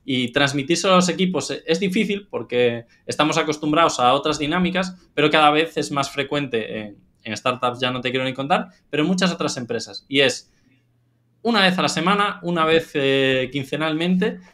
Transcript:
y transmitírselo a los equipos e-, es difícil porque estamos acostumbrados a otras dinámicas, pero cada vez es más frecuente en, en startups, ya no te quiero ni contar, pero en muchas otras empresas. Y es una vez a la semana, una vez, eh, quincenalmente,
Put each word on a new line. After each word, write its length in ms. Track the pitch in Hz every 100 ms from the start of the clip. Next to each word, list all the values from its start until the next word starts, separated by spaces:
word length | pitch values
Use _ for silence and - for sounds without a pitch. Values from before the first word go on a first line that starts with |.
y 280 | - 127 123
transmitírselo 640 | 143 139 139 135 170 196
a 20 | 185
los 120 | 180
equipos 440 | 165 185 165 -
e-, 100 | 139 -
es 120 | 170
difícil 480 | 196 190 214 202 -
porque 580 | 120 113 123 123 117 - _ -
estamos 320 | 120 151 156
acostumbrados 600 | 151 147 151 151 165 -
a 120 | 123
otras 280 | 139 151 147
dinámicas, 560 | 147 175 180 180 185 - _
pero 160 | - 151
cada 220 | 156 151
vez 240 | 151 165 -
es 160 | 143
más 180 | 143 135
frecuente 680 | - 139 147 139 113 107 110
en, 160 | 107 101 _ _
en 140 | 117 107
startups, 420 | 131 123 123 120
ya 140 | 127
no 80 | 127
te 100 | 127
quiero 140 | 127
ni 80 | 131
contar, 360 | 131 139 202 - _ _
pero 140 | 147
en 40 | 160
muchas 240 | 185 185
otras 240 | 165 151 135
empresas. 480 | 120 117 107 98 -
Y 120 | 139
es 320 | 135 - - _ _ _ _ _ _ _ _ _
una 200 | 226 220
vez 140 | 185 180
a 40 |
la 60 | 147
semana, 500 | 160 170 202 202 190
una 220 | 175 170
vez, 280 | 160 160 160
eh, 560 | 151 135 135 135 131 127
quincenalmente, 840 | 143 131 147 156 156 175 185 220 - -